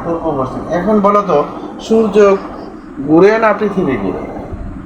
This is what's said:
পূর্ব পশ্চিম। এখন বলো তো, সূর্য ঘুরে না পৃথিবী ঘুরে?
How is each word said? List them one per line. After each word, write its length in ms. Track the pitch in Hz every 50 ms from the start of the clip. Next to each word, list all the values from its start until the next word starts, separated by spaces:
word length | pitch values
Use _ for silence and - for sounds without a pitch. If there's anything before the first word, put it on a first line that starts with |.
| -
পূর্ব 340 | 165 170 165 165 160 143
পশ্চিম। 320 | 135 127 - - 123 - -
এখন 300 | 160 175 180 214 214 208
বলো 240 | 190 202 202 208 202
তো, 160 | 180 156 147 151 - - - - - - -
সূর্য 560 | - - 226 220 220 202 185 214 202 196 196 196 - - - - - - - - - - - - 135
ঘুরে 320 | 147 156 170 190 208 220 226
না 140 | 226 214 202
পৃথিবী 440 | 202 214 202 - 185 170 143 123
ঘুরে? 220 | 104 98 90 78 - - - - - - - - - - - - - -